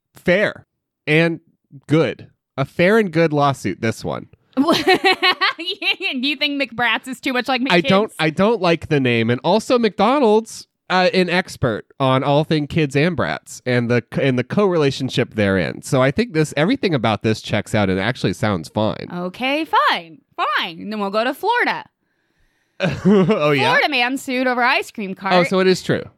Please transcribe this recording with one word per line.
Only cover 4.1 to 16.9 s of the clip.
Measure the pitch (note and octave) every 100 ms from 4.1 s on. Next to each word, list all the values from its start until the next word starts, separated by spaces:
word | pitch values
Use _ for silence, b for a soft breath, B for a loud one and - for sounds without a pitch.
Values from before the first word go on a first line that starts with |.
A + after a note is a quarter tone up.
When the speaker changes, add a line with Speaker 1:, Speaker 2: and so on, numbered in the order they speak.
| B1+ - _ _ -
Speaker 2:
<laughs> |
Do | D4 E4+ D4+ F4+ F#4+ F#4 F4+ F#4 G4 C5+ E4+ G4+ F#4 G4+ F#4+ C#4 C4
you | D4
think | D4 C#4+
McBrats | C4+ A3+ A#3+ A3 -
is | B3+
too | -
much | B3 A#3+
like | B3+
McKids? | C4
Speaker 1:
I | F3+
don't, | F3+ F#3+ G#3+ -
I | D#3+
don't | D#3 G3+ A#3
like | F3 E3+ -
the | D3
name. | B2+ A#2+ A2+
And | B2
also | D#3+ G3+ - B3+
McDonald's, | A3+ - G3+ C#4+ A#3+ G#3+ A3+ - - _ _
uh, | F#3 F3+
an | F#3 F3+
expert | F3 F#3+ - C3 G#2 - _
on | C3+ C3
all | C3+ C#3+
thing | D#3 D#3+ D3
kids | E3 D3+ C#3
and | D#3+ D#3
brats | F2 D2+ - - -
and | B2 A#2+
the, | A#2+ - -
and | C3+ B2+
the |
co-relationship | B2 - G#3 F3 C#3 - C3 - A#2
therein. | G#2 G2+ F#2+ D2+ -
So | - C3+
I | C3
think | C3+ B3
this, | D#3 D#3 -
everything | E3 C4+ G#3+